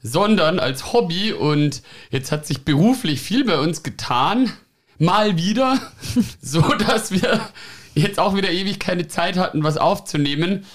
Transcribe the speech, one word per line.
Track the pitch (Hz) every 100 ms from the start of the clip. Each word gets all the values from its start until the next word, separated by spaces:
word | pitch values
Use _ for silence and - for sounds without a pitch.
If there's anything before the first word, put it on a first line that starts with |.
sondern | 113 147 208 208 160 180
als | 131 135 -
Hobby. | 240 180 170 214
Und | - 147 147 147 - - - -
jetzt | 135 -
hat | 151 156
sich | 151
beruflich | - 139 214 262 156 131
viel | - 240
bei | 240 151
uns | 156 156
getan. | - - - 123 147 226 240 - _ _ _ -
Mal | 160 208 214 165
wieder. | 180 220 262 262 - - -
<laughs> | 254 - -
So, | 123 160
dass | - - - 220 -
wir | 185 254 - - - - - -
jetzt | 151 202 -
auch | 190 196
wieder | 190
ewig | 175 190 196
keine | - 175 156
Zeit | - 175 180
hatten, | 180 -
was | 151 151
aufzunehmen. | 165 196 - 151 143 143 175 196 -